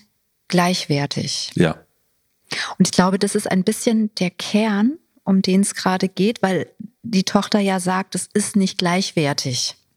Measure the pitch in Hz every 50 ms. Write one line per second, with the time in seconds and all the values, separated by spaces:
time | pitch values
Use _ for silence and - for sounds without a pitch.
0 | _ _ _ _ _ _ _ _ _ - - 180 175 180 185 - - - 147 139
1 | 143 139 - 147 95 92 - - - - - - 90 - 117 - - _ _ _
2 | _ _ _ _ _ _ _ _ _ - - - - - - - 185 - - -
3 | 180 190 190 190 202 202 - 208 - - 190 185 180 214 214 - - 247 220 220
4 | 214 214 - - 185 175 - - - - - 208 220 220 202 202 214 254 311 -
5 | _ _ _ _ _ 202 196 190 - 190 185 196 202 - - - - 190 185 185
6 | 190 185 - - 190 220 240 - - 190 185 165 - - _ - - - _ _
7 | - - - 190 190 - - 202 - - - 208 196 196 190 185 180 180 185 190
8 | 196 - - 180 - - - 208 202 - - 196 190 190 - - 185 170 175 185
9 | 196 - - 175 147 139 143 - - 135 123 - - - - _ _ _ _